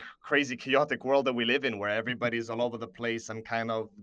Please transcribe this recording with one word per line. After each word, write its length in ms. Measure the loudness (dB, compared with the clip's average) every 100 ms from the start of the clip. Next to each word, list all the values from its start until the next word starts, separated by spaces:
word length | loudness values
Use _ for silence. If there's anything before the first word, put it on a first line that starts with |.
| -10 -18
crazy, 340 | 0 2 2 -4
chaotic 480 | 2 4 4 0
world 200 | 2 4 4
that 80 |
we 100 | 2
live 200 | 2 2
in, 140 | 2 0
where 120 | 0
everybody's 580 | 0 -2 -2 0 -2 -2
all 140 | -2
over 160 | -2 -2
the 80 | -8
place 420 | -6 -4 -4 -6
and 160 | -10
kind 260 | -4 -4 -2
of 180 | -2 -4 -8